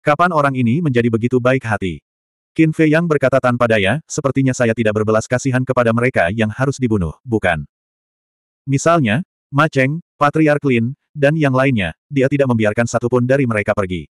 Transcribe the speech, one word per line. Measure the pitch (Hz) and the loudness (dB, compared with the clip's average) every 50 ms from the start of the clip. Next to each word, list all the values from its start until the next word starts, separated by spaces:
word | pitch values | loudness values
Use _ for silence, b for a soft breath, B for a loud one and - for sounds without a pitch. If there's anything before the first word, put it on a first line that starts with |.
"Kapan | _ 151 147 143 175 185 170 | _ 0 2 2 2 2 2
orang | 151 139 139 135 | 2 2 2 0
ini | 127 127 113 117 165 | 0 0 0 0 0
menjadi | 180 151 123 120 117 120 | 0 0 0 2 0 0
begitu | 113 113 110 123 127 | 0 0 -2 0 0
baik | 127 117 127 131 131 - | 2 2 2 0 0 -2
hati?" | 113 107 98 95 92 80 71 _ _ _ _ _ _ _ _ _ _ _ | -4 -4 -4 -4 -6 -8 -8 _ _ _ _ _ _ _ _ _ _ _
Qin | - 160 160 156 | 0 2 2 2
Fei | - 160 156 | 2 2 2
Yang | 151 160 175 170 | 4 2 0 0
berkata | 151 143 - 127 135 | -2 0 0 2 0
tanpa | 131 - 123 120 123 120 117 | 2 0 0 0 0 0 0
daya, | 110 110 95 95 117 156 - _ | 2 0 2 0 -2 -4 -6 _
"Sepertinya | - - - 135 127 135 135 131 | -10 -4 -4 -2 0 0 0 0
saya | 127 - 123 113 113 | 0 0 0 0 0
tidak | 117 117 107 104 | 0 -2 0 0
berbelas | 107 107 107 110 110 110 - | 0 0 0 0 0 0 -2
kasihan | 127 123 - 139 127 127 | -4 -2 -2 -2 -2 -2
kepada | 131 - 131 127 120 113 113 | -2 0 0 0 2 2 0
mereka | 117 120 127 - 110 90 85 104 | 0 0 0 0 0 -2 0 0
yang | 113 110 110 | -2 -2 -4
harus | 107 - 131 143 131 - | -2 -2 -4 -4 -2 -2
dibunuh, | 127 117 110 104 87 78 - _ | -2 -2 0 0 -2 -4 -6 _
bukan? | _ 127 113 104 - 92 85 78 71 _ _ _ _ _ _ _ _ _ _ _ _ _ _ _ _ _ _ _ _ | _ -4 -4 -2 0 -2 -2 -2 -6 _ _ _ _ _ _ _ _ _ _ _ _ _ _ _ _ _ _ _ _
Misalnya, | 139 139 135 - 165 170 170 135 107 101 147 190 _ _ _ _ _ - | -4 -4 0 2 2 2 2 2 0 -2 -2 -4 _ _ _ _ _ -2
Ma | 139 156 156 | 0 0 0
Cheng, | - 135 131 135 151 170 - _ _ | 2 0 0 0 -2 -6 -10 _ _
Patriark | _ 147 143 - 160 160 147 147 143 - | _ 0 0 2 2 2 2 2 2 0
Lin, | 139 127 117 113 120 139 _ _ _ _ | 0 0 2 0 -2 -6 _ _ _ _
dan | 147 143 139 156 | 0 0 2 2
yang | 165 147 139 131 | 2 0 2 2
lainnya, | 127 131 139 131 107 92 82 - _ _ _ | 2 2 2 0 0 -2 -4 -8 _ _ _
dia | 143 139 127 | -2 0 0
tidak | 139 147 139 139 131 | 0 2 0 0 0
membiarkan | 120 113 107 104 104 - 120 113 | 2 0 0 0 0 0 -2 -2
satupun | - 117 - 117 123 123 123 123 | -2 -4 -2 0 0 0 2 2
dari | 131 143 139 | 0 0 0
mereka | 117 110 104 101 - 104 | -2 -2 -2 -2 -2 -2
pergi. | - 101 90 92 85 76 _ | -2 -2 -4 -6 -8 -8 _